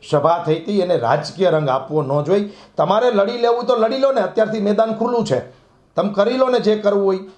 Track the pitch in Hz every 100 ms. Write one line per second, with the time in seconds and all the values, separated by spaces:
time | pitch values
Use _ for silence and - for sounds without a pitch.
0 | - 151 160 170 156 160 170 202 180 165
1 | 117 151 156 - 185 156 151 127 135 151
2 | 139 143 147 196 202 - - - 156 202
3 | 247 220 196 247 233 240 233 240 220 262
4 | 269 262 185 - 214 220 202 208 226 220
5 | 226 240 175 127 - - _ _ _ -
6 | 196 196 208 254 262 247 208 214 208 202
7 | 196 190 190